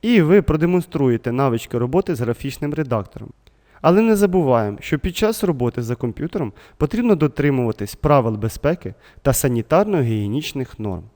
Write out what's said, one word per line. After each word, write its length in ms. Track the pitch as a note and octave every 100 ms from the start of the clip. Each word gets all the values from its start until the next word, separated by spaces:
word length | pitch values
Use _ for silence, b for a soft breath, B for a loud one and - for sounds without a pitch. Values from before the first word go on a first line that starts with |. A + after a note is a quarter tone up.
і 200 | G#3+ A#3+
ви 200 | D#3 G3
продемонструєте 880 | - D#3 E3+ F3+ E3+ D#3+ C3+ A#2 A#2+
навички 460 | B2 C#3 A#2 - B2
роботи 380 | B2 D#3 G3 D#3
з 40 |
графічним 540 | A#2 A#2 C#3 - D3
редактором. 560 | D3 C#3+ A#2 G2 - A2+ - _ b b b
Але 200 | D3 F#3
не 140 | A3+ G#3+
забуваємо, 640 | G3+ F#3 C#3+ B2 G#2 G2+
що 180 | - D3+
під 180 | F#3 F3
час 260 | A3 A3+
роботи 380 | G3 C#3+ A#2+ A#2+
за 140 | A#2 A#2+
комп'ютером 580 | A#2+ A2 D3+ G#3 B2+ B B B
потрібно 380 | D3+ A3 A#3+ F#3
дотримуватись 800 | D3 - C#3+ C3+ A#2+ A2 G2+ -
правил 400 | D3+ C#3+ A2+ G#2+
безпеки 580 | A2 - C#3+ F3 - - b b
та 100 | -
санітарно-гігієнічних 1400 | B2+ C#3 A#2+ A2 D#3+ G#3 F#3+ A#2+ A2 G2+ B2 D#3 C#3 B2+ -
норм. 260 | G#2+ F2+ -